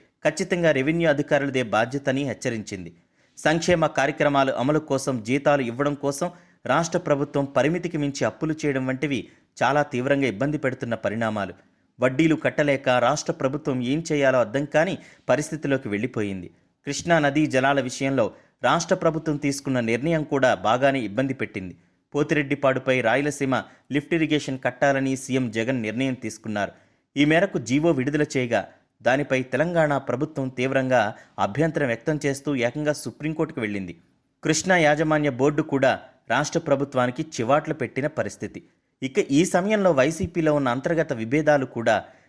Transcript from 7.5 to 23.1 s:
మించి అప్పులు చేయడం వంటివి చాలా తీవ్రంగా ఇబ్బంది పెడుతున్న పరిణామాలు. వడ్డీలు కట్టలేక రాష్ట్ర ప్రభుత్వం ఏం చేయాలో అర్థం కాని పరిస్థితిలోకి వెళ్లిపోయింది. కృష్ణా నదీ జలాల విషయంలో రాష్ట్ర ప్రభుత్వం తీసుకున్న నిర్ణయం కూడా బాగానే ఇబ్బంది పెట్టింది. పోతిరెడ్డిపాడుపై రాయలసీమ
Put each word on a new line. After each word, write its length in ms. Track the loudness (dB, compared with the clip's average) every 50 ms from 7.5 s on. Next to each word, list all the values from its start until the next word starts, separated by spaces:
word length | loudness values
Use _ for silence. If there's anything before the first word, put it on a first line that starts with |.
| 2 2 2 2 0 -2 -4 -6 -4 -4
మించి 260 | -4 -4 -2 -2 -2
అప్పులు 300 | -2 -2 -2 -4 -4 -4 -2 -2
చేయడం 200 | -2 -2 -2 -2
వంటివి 420 | -2 -4 -4 -2 -2 -2 -4 -6 -8 -16 _ _ _ _ 0 0
చాలా 200 | 2 4 2 0
తీవ్రంగా 440 | 0 -2 -4 0 2 2 2 2
ఇబ్బంది 320 | 0 0 -2 -2 -2 -2 -2
పెడుతున్న 360 | -2 -4 -4 -4 -6 -6 -6
పరిణామాలు. 600 | -4 -2 -4 -2 -2 -2 -2 -2 -2 -4 -6 -8 -14 _ _ _ _ _ _ _ -2
వడ్డీలు 340 | 0 0 2 2 2 2 2
కట్టలేక 540 | 2 0 -2 0 0 0 2 0 0 2 2
రాష్ట్ర 440 | 2 4 4 2 2 0 -2 -6 -6
ప్రభుత్వం 500 | -2 -2 -2 -2 -2 -4 -4 -4 -2 -2
ఏం 220 | -2 -2 -2 -2 -2 -2
చేయాలో 280 | 2 2 4 4 4
అర్థం 240 | 2 2 0 -4 -4
కాని 340 | 0 2 2 2 2 -2 -6 -10 -18 -20 _ _ 0
పరిస్థితిలోకి 600 | 0 0 0 -4 -8 -8 -2 -2 -2 -2 -2 -4
వెళ్లిపోయింది. 640 | -4 -2 -4 -4 -4 -4 -4 -4 -6 -8 -10 -14 -18 _ _ _ _ _ _
కృష్ణా 320 | -8 -8 -6 0 2 2 4
నదీ 280 | 4 2 2 2 0
జలాల 340 | 2 2 2 2 4 2 2
విషయంలో 500 | 0 -2 -6 -4 -4 -2 0 0 0 0 -2 -10 _ _ _ _ 0
రాష్ట్ర 320 | 2 2 2 2 0 -2
ప్రభుత్వం 420 | 0 2 0 0 0 -2 -4 -4
తీసుకున్న 440 | -2 -2 -2 -4 -4 -4 -2 -2 0
నిర్ణయం 440 | 0 0 0 0 0 0 0 0 0
కూడా 300 | -2 0 2 4 2 2
బాగానే 460 | 2 2 0 2 4 4 2 2 0
ఇబ్బంది 340 | -4 -4 -2 -2 -2 -2 -2
పెట్టింది. 420 | -6 -6 -8 -6 -10 -10 -10 -14 -16 _ _ _ _ _ _ -2
పోతిరెడ్డిపాడుపై 880 | -2 0 0 0 0 0 -2 -2 0 2 2 2 2 0 0 0 2
రాయలసీమ 640 | 2 2